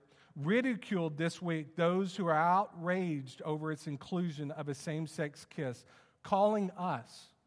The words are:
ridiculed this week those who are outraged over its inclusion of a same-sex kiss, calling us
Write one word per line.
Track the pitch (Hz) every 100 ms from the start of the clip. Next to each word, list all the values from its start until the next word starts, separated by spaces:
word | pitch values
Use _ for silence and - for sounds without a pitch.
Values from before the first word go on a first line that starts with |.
| _ _ _ -
ridiculed | 143 226 262 214 - 190 165 147
this | 165 -
week | 175 160 147 -
those | 170 185 196 180
who | 170
are | 156
outraged | 170 180 202 170 170 185 180 147 131 -
over | 160 156 156
its | 156 -
inclusion | 143 - 180 180 147 143
of | 151 147
a | 139
same-sex | - 156 156 - 147 147 -
kiss, | - 139 120 - - _ _
calling | - 196 208 214 190 180
us | 180 135 - - - _